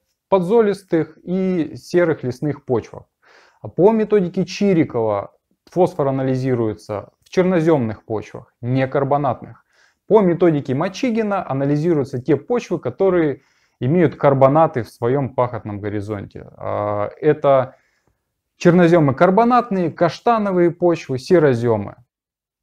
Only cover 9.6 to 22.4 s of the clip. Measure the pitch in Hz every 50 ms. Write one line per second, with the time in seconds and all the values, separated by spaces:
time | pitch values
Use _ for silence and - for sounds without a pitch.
9.6 | _ _ _ _ _ _ _ _ _ - 185 214 202 180 170 156 185 170 156 143
10.6 | - - 127 135 165 196 190 - - 254 220 226 220 208 202 185 - - 139 135
11.6 | 139 139 147 147 151 175 170 151 131 127 - 127 123 - 151 131 - - 240 240
12.6 | 226 - 185 160 - 123 123 - 196 190 180 175 160 147 127 127 _ _ _ _
13.6 | _ _ _ _ 120 127 156 185 170 143 - - - 143 139 131 135 135 143 156
14.6 | 160 156 160 131 107 - - _ 120 117 127 143 139 113 - - 123 120 117 110
15.6 | - 107 104 101 101 104 101 104 98 104 107 101 98 - - - - - - -
16.6 | 98 101 101 104 104 104 104 104 101 107 - - - 156 147 151 - 143 139 131
17.6 | 123 127 - _ _ _ _ _ _ _ _ _ _ _ _ _ _ _ _ _
18.6 | - 175 165 185 180 165 170 175 151 139 127 - 170 185 185 208 233 240 254 240
19.6 | 233 - 196 185 175 165 - - 175 165 - - - 240 233 220 208 202 185 180
20.6 | 175 170 165 - 180 175 170 160 - - 135 127 127 - 185 170 151 143 127 113
21.6 | 117 120 113 107 101 98 - - _ _ _ _ _ _ _ _